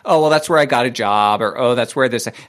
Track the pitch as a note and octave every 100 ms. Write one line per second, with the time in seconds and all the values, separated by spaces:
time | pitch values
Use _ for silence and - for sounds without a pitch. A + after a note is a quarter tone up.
0 | - E3 D#3 D3+ D3+ D#3+ C#3+ B2+ B2 A#2
1 | G#2 G#2 G#2 G#2 G#2+ - B2 A#2+ A#2 C#3+
2 | B2+ A#2 A#2 -